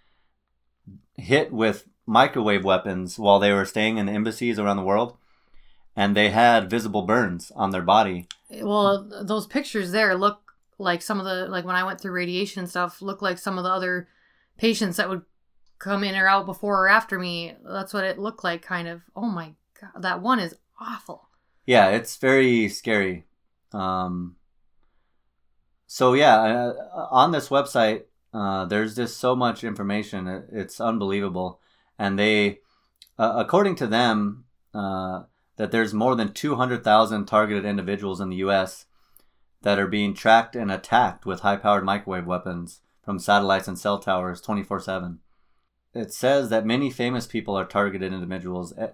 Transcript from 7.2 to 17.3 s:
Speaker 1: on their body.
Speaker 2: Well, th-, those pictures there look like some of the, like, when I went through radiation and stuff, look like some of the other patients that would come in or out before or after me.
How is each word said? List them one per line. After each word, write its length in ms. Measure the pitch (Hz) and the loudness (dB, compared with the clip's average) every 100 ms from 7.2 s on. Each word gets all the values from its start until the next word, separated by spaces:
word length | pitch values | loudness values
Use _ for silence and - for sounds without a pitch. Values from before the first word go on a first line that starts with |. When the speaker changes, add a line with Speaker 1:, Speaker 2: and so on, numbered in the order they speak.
| 104 85 - - | 2 -4 -10 -4
Speaker 1:
on 140 | 98 | -2
their 140 | 95 | 0
body. 440 | 87 104 101 87 - - _ | 4 4 4 -2 -10 -18 _
Speaker 2:
Well, 580 | 214 214 208 196 196 202 | -10 -2 2 2 2 -4
th-, 200 | - 202 | -10 -4
those 180 | 214 - | -4 -4
pictures 460 | - - 214 180 | -6 -4 -6 -2
there 240 | 208 208 185 | 2 2 2
look 380 | 202 202 _ _ _ - | 0 -2 _ _ _ -6
like 240 | 185 175 | -4 -2
some 160 | - 202 | -4 -4
of 60 | 190 | -4
the, 220 | 185 185 | -6 -4
like, 160 | 185 | -6
when 120 | 175 180 | -2 -2
I 80 | |
went 180 | 185 180 | -2 -6
through 120 | 190 | -6
radiation 480 | 180 180 180 202 196 | -4 -4 -4 -4 -6
and 80 | 180 | -6
stuff, 340 | 180 175 - | -4 -4 -6
look 180 | 196 190 | -10 -4
like 160 | 196 180 | -4 -4
some 220 | 202 185 | -4 -4
of 40 | |
the 60 | 180 | -2
other 380 | 185 185 180 175 _ _ _ _ - | -2 -2 -4 -6 _ _ _ _ -2
patients 400 | 226 220 202 175 | -2 0 -2 -2
that 100 | 185 | -4
would 140 | 185 - _ _ _ _ - | -6 -10 _ _ _ _ -14
come 240 | 196 196 | -6 -4
in 120 | 196 190 | -2 2
or 120 | 190 | 4
out 180 | 196 190 | 4 2
before 380 | 185 208 196 | -6 -2 2
or 40 | 190 | 4
after 300 | 214 - 185 | 4 2 -6
me. 380 | 180 | -6